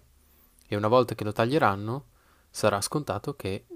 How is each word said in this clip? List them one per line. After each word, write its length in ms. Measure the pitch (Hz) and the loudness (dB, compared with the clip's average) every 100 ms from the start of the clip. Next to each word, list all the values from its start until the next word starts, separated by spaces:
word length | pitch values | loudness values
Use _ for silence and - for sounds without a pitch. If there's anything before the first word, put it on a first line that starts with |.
| _ _ _ _ _ _ - | _ _ _ _ _ _ -8
E 80 | 104 | -2
una 100 | 107 | 4
volta 300 | 123 120 113 | 4 4 -2
che 80 | |
lo 80 | 107 | -4
taglieranno, 720 | 101 117 151 120 98 107 131 - _ _ _ _ | 0 0 2 2 2 -4 -8 -12 _ _ _ _
sarà 300 | - 107 101 | 0 2 2
scontato 540 | - - - 101 - | 0 -4 -4 -4 -6
che 320 | 139 98 95 - | -8 -6 -6 -8